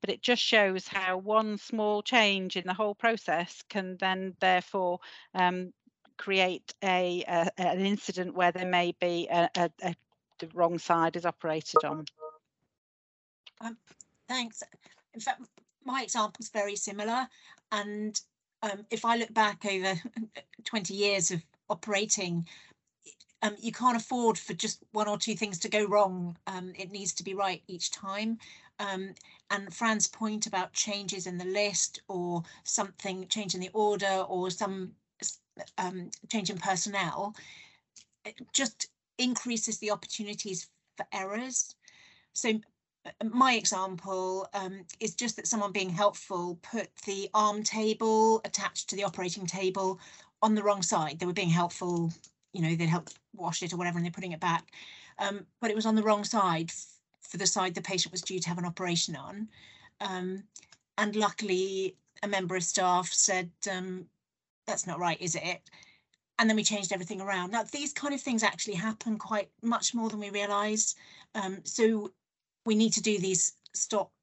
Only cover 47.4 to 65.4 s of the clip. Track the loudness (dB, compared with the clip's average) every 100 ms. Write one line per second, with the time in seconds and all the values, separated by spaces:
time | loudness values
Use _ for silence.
47.4 | 4 2 -2 0 0 2 4 6 6 6
48.4 | 2 -4 -4 -4 -6 -4 -4 -2 -4 -4
49.4 | -6 -2 -2 0 0 -2 -10 -20 -20 _
50.4 | 4 4 4 4 2 2 0 -2 -2 0
51.4 | 4 4 4 0 -2 0 0 -4 -14 _
52.4 | _ -2 0 2 2 2 -2 -14 _ -8
53.4 | -4 -4 -4 -4 -2 -2 -2 -4 -8 -2
54.4 | 0 0 -2 -18 -20 -20 -16 -4 -4 -4
55.4 | -10 _ 0 2 4 4 6 4 2 4
56.4 | 4 2 -2 -8 -14 -20 _ _ -12 -2
57.4 | 0 0 0 -4 -4 -4 -4 -6 -6 -4
58.4 | -4 -4 -4 -4 -2 0 -2 -6 -10 -10
59.4 | -12 -12 -20 -20 -20 -10 -6 -4 -6 -6
60.4 | -10 -20 -20 -20 _ -2 0 2 2 0
61.4 | 0 2 2 -2 -4 -6 _ _ -4 -2
62.4 | 0 -2 0 2 4 4 2 2 4 2
63.4 | -2 -6 -6 -4 -6 -8 -10 _ _ _
64.4 | _ _ -6 -4 -4 -2 0 0 -2 -4